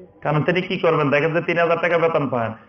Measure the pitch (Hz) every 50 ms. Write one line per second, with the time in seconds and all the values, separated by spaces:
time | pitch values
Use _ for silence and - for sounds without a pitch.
0 | - - - - - 147 151 151 127 - 170 180 180 190 190 175 - 170 160 151
1 | 151 139 135 147 143 160 151 170 160 - 170 165 170 165 170 165 180 175 175 170
2 | 160 165 160 156 143 123 131 120 113 110 110 - -